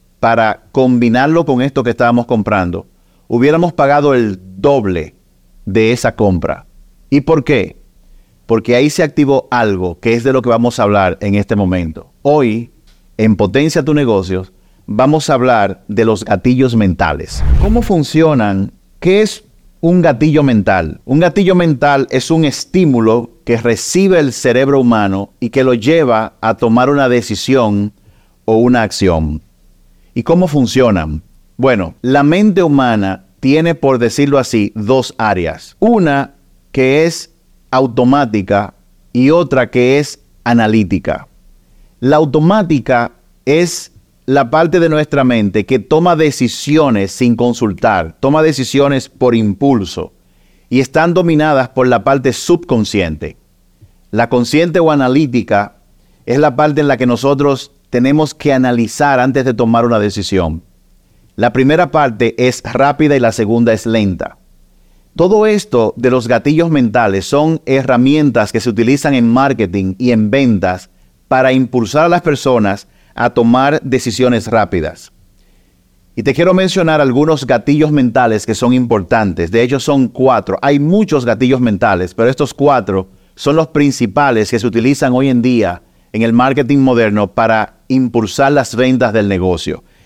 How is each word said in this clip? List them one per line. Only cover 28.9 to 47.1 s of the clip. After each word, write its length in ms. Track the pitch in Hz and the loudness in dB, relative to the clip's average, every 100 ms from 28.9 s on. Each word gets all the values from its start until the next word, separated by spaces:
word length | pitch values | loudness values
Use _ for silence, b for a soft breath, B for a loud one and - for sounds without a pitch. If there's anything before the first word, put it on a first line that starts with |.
| - 98 80 78 78 _ _ _ _ _ _ _ | -2 0 0 -2 -8 _ _ _ _ _ _ _
¿Y 100 | 120 | -8
cómo 260 | - 175 180 | -2 0 0
funcionan? 760 | 147 117 127 120 92 78 76 - _ _ - | 0 0 2 2 0 -2 -8 -12 _ _ -4
Bueno, 380 | 135 113 85 - | -2 0 -4 -6
la 200 | 123 139 | -2 2
mente 400 | 143 180 214 185 | 2 2 2 2
humana 640 | 170 139 123 107 95 92 _ - | 2 2 2 0 -2 -6 _ -6
tiene, 340 | 131 151 170 | 0 2 0
por 240 | 160 139 127 | 0 0 0
decirlo 400 | 117 123 143 139 | 0 0 0 0
así, 320 | 127 113 101 | 0 -2 -2
dos 400 | 110 104 131 120 - | -4 -2 0 -2 -4
áreas. 600 | 110 95 82 78 - - | -2 -2 -4 -8 -14 -2
Una 560 | 214 233 160 139 139 _ _ _ _ | 0 2 2 0 -4 _ _ _ _
que 340 | 135 131 143 165 | -2 0 2 0
es 240 | 160 - _ _ _ - | -2 -16 _ _ _ -4
automática 1040 | 131 131 117 123 143 127 104 95 101 101 _ _ _ _ | -2 -2 0 2 2 0 -2 -2 -2 -2 _ _ _ _
y 160 | 120 135 | 0 2
otra 400 | 170 147 143 120 | 2 2 -2 0
que 280 | 123 123 139 | 0 2 2
es 220 | 147 - _ _ | -2 -10 _ _
analítica. 840 | 120 117 110 110 92 95 - - - _ _ _ _ _ _ - | -2 0 2 0 0 -4 -4 -8 -10 _ _ _ _ _ _ -6
La 160 | 127 151 | 0 0
automática 960 | 156 151 165 214 175 147 - 123 - _ _ _ - | 2 2 2 2 0 -2 0 -2 -2 _ _ _ -2
es 460 | 156 175 - - - _ _ - | 0 0 -4 -16 -20 _ _ -2
la 220 | 139 120 | 0 0
parte 320 | 156 170 175 | 0 2 2
de 80 | 165 | 2
nuestra 340 | 151 151 139 | 0 -2 0
mente 440 | 127 117 104 107 92 | 0 0 0 -2 -2
que 120 | 131 | -2
toma 380 | - 156 175 165 | 0 0 2 2
decisiones 960 | 156 - 120 - - 156 143 107 98 | 0 0 -4 -4 -2 0 2 0 -2